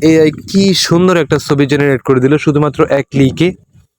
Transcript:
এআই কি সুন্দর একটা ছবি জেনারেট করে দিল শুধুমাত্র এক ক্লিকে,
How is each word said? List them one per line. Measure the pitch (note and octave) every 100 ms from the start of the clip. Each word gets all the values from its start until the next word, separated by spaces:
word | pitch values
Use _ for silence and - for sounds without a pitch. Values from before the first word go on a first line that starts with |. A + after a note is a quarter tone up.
এআই | D#3 D#3+ D#3
কি | - - G3 G3
সুন্দর | F3 - E3+ F#3 E3+
একটা | C#3+ D3
ছবি | - C#3+ C#3
জেনারেট | C#3+ C#3+ C3
করে | - C3
দিল | C3+ D3+
শুধুমাত্র | D#3+ C#3+ D3 C3+ D#3
এক | C#3 -
ক্লিকে, | C#3 C3 - F3 - _ _ _